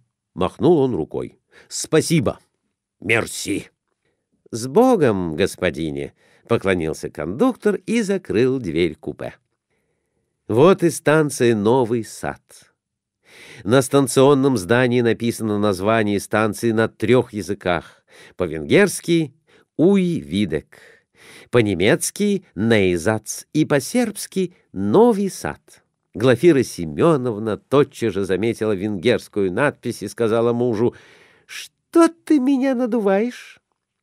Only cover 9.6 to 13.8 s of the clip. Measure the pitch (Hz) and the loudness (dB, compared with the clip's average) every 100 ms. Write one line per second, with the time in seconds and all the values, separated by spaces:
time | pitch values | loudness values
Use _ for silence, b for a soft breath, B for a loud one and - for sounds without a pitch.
9.6 | _ _ _ _ _ _ _ _ - 110 | _ _ _ _ _ _ _ _ -2 4
10.6 | 170 190 170 123 - 156 151 - 120 110 | 4 4 0 0 2 2 2 0 2 2
11.6 | 101 135 110 120 104 - 73 69 _ - | 2 2 0 -2 -6 -10 -10 -12 _ -20
12.6 | _ _ _ _ _ _ B B B B | _ _ _ _ _ _ B B B B
13.6 | 95 131 | 0 2